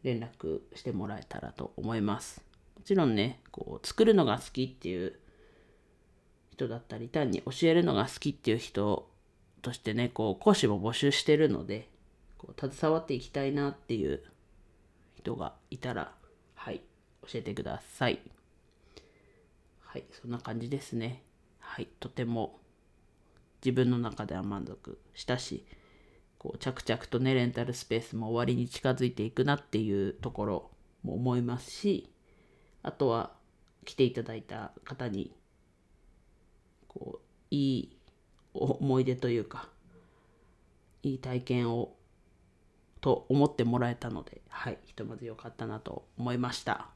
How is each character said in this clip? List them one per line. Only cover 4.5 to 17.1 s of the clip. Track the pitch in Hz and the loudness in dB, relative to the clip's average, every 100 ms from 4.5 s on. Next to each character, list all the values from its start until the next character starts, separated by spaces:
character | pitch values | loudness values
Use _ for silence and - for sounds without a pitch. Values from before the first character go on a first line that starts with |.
き | - | -4
っ | 127 | -4
て | - 85 | -4 -6
い | 90 90 | -2 -4
う | - - - - - - _ _ _ _ _ _ _ _ | -6 -20 -20 -20 -20 -20 _ _ _ _ _ _ _ _
人 | - 127 | -8 -6
だ | 117 | -6
っ | |
た | - 113 | -10 -12
り、 | 117 | -4
単 | 160 139 | 0 2
に | - | 0
教 | - 131 165 | -2 2 6
え | |
る | 165 | 6
の | 175 | 6
が | 127 123 | 2 0
好 | - | -2
き | 147 | -4
っ | |
て | - - | -2 2
い | |
う | 113 | 0
人 | - - 104 101 - _ _ _ _ _ | 0 0 2 0 -2 _ _ _ _ _
と | - | -8
し | 123 | -6
て | - | -4
ね、 | 107 120 | 0 0
こ | - 110 92 | 0 -2 4
う、 | |
講 | 214 | 6
師 | 196 120 | 8 6
も | 104 | 4
募 | 104 | 0
集 | 113 143 | 2 4
し | 135 | 4
て | - 151 | 4 6
る | 156 | 6
の | 82 90 | 2 -2
で、 | 104 - - - _ - - | -8 -8 -20 -20 _ -20 -20
こ | - - | -18 -8
う、 | 135 | -8
携 | 139 160 | 0 2
わ | 160 | 2
っ | 160 | 2
て | |
い | 127 | -4
き | - | -4
た | 143 | -2
い | 135 | 0
な | 143 143 | 0 0
っ | |
て | 139 - | -4 -4
い | 117 71 | -2 0
う | 69 - - _ - - _ _ _ - - | -2 -6 -20 _ -20 -20 _ _ _ -20 -10
人 | - - | -6 -4
が | - - _ | -6 -10 _
い | 131 | -10
た | 127 | -6
ら、 | 113 73 - - _ _ | -6 -6 -10 -20 _ _
は | - - | -14 -10
い、 | - - _ _ | -10 -12 _ _